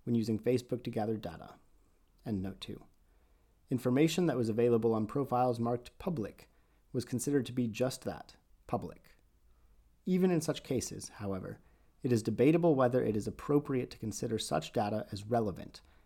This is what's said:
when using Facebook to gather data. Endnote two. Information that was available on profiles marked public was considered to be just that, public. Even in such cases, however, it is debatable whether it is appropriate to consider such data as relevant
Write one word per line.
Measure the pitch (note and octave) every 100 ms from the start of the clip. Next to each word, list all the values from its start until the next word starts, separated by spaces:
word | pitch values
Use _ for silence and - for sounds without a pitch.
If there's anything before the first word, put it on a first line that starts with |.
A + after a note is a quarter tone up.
when | - A#2
using | A2 G#2+
Facebook | - B2+ B2 A#2+
to | B2
gather | A#2 G#2+ A2
data. | F#2+ D#2+ - - _ _ _ _ _ _ -
Endnote | G#2 F#2+ G2
two. | - - - _ _ _ _ _ _ _ -
Information | B2+ B2+ B2+ D#3+ D#3+ F3
that | B2+
was | A2+
available | A2 A#2+ A#2 A2+
on | A2 G#2+
profiles | C#3+ C3+ B2 B2+ A#2
marked | A#2 A#2+ - -
public | - D3+ G2 - - _ _ _ _
was | C3 A#2
considered | B2 D3 C#3+ A#2+
to |
be | B2 A#2+
just | G2 B2+ -
that, | - D#2+ - - _ _ -
public. | - F2+ - - - _ _ _ _ _ _ _ _ -
Even | F3+ F#3
in | F3
such | D3+ C#3+
cases, | - B2+ - G2+ - -
however, | G2+ F#2+ F2+ - - _ _ _
it | C3+
is | A#2+
debatable | G#2+ G#2+ B2+ E3+ E3+ C3+
whether | B2+ B2+
it | A2+ G#2+
is | G#2
appropriate | - - D3 D3 C3+ B2
to | -
consider | A2 - B2 A2
such | - D#2+ -
data | - G#2 G#2+ -
as | G2+
relevant | G#2 A#2 G#2+ E2+ - - - -